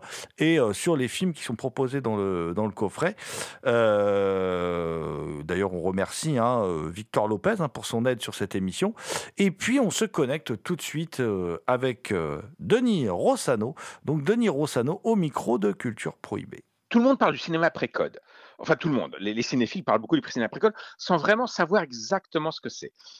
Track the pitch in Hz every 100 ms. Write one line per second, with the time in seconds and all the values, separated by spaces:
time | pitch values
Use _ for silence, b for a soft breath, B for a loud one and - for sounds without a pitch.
0 | B B B - 156 160 110 95 175 151
1 | 123 - 185 156 - 117 131 139 127 139
2 | 120 104 98 87 85 90 107 - 98 -
3 | 165 - B B B B 131 117 113 104
4 | 101 101 98 95 92 90 87 85 82 82
5 | 78 76 76 73 78 90 98 90 90 95
6 | 92 - 160 131 117 123 95 80 80 90
7 | - 131 107 104 185 220 147 120 - 117
8 | 127 120 - - 101 101 92 - 196 -
9 | B B B - 196 - - 277 208 -
10 | 185 - 127 156 - 110 - 165 - 151
11 | 165 - 120 95 87 85 - 123 131 120
12 | - 95 78 73 - - 90 233 240 190
13 | 110 90 185 269 - 113 104 - B B
14 | - 156 139 233 220 139 151 131 123 175
15 | 226 214 156 - - 233 202 180 120 107
16 | - - - 104 - - - _ - 233
17 | 254 262 202 143 - 160 165 - 131 110
18 | 76 - - B B B - 151 165 123
19 | 76 - 101 113 120 131 113 190 139 110
20 | - 151 - 127 - - - - B B
21 | - 170 151 220 240 - 160 202 151 120
22 | 110 190 - 160 156 - 120 - - _
23 | B